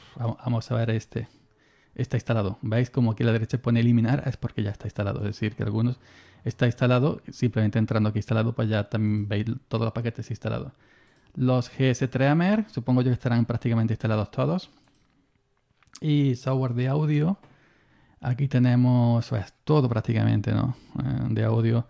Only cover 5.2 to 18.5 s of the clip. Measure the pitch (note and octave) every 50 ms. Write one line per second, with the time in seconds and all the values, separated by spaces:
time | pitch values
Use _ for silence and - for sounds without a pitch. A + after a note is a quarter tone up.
5.2 | G2 G2+ G#2 - A2 G#2 - - G#2 G#2 G#2 A2 A2+ B2 B2+ - - - - -
6.2 | - - - - - A2+ - - C3 A#2+ - - C3 B2 B2 B2 B2+ D#3 - -
7.2 | - - - - - B2 - A2+ A2 G#2 - A2+ A2 G#2+ - A2 G#2+ G#2+ G#2 A2
8.2 | G2+ - A2 A2+ A2 A#2 A2+ - A2+ G#2+ A2 G#2 G#2 - - A2+ A2 G#2 G#2 G#2+
9.2 | G2+ G#2 G#2+ G#2 G#2+ A2+ A#2 B2+ - - - A2+ A2+ A2+ - B2+ A#2 A#2 A2+ -
10.2 | A#2 - - - - A2+ A2 A#2+ C3 - - _ _ _ _ _ _ _ _ _
11.2 | _ _ - - C3 B2+ B2+ B2+ A#2+ - - - C3+ C3 B2 - C#3+ B2+ - -
12.2 | C3+ C#3 D3 E3 E3+ F#3 G#3 G#3+ G#3 - - - A#2+ - B2+ B2+ B2 B2+ B2 A#2
13.2 | - B2+ A#2 A#2 A#2 - A#2 A2+ - B2 A#2 A2+ A2+ A2 A2 - - A2+ A2 G#2+
14.2 | G#2 - - - C3 C#3 E3 F#3 - - _ _ _ _ _ _ _ _ _ _
15.2 | _ _ _ _ _ _ _ _ _ _ _ _ _ _ - - - D#3 D3 D3
16.2 | C#3+ C#3 B2 A#2+ - C3 C3+ C3 C3 B2+ A#2+ A#2+ B2 C3 C#3 D3+ D3+ D3+ D3+ D3
17.2 | D3+ E3+ G3 - - - _ _ _ _ _ _ _ _ _ _ _ _ _ _
18.2 | - C3 C3 A#2 C#3 C3+